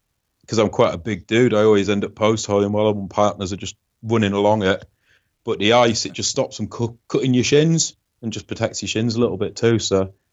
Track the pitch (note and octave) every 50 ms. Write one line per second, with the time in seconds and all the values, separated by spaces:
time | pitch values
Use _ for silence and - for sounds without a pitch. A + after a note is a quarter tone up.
0 | _ _ _ _ _ _ _ _ _ - A2+ G#2+ A2 F#2+ - - A#2+ G#2 D#2 F2
1 | E2 A#2 G#2+ F2 - - A2 A2+ B2+ A#2+ G#2+ G#2 G#2+ A2 G#2+ G2+ G2 F#2+ G#2 G2+
2 | G2+ F#2 - - A2 G#2+ A2+ G#2+ - - G2+ G2+ G2+ G2+ G#2 G#2 G#2+ G#2+ G#2 G2+
3 | G2 F2+ - G#2 G#2 G2+ - - G2+ F2 G2+ F2+ - F#2 - _ _ _ _ _
4 | - A2 A#2 A2+ G#2+ G2 G2+ G2+ G2+ G#2 G#2+ A2 G2+ F#2 G2 - - - _ _
5 | _ _ _ _ _ _ _ _ _ A#2 A2 - G2 G#2+ A#2 B2 A#2+ A#2 A2+ -
6 | - - - - G#2 - - C#3+ A#2+ - - - G#2+ F#2+ - - A#2 A2+ - -
7 | _ - - C#3+ - C3+ B2+ B2 A2+ - C#3 D3 D#3 E3 E3 D#3+ - - - _
8 | _ _ _ _ B2 A2+ - G#2+ F2+ - G#2+ - A2+ - - - G#2 G2+ - G#2+
9 | A2+ A#2+ G#2+ A2+ A#2+ G#2+ F#2 F#2 G#2 - - - A#2 A#2 A#2 G#2+ - - G2+ F#2+
10 | F#2+ F#2+ - _ _ _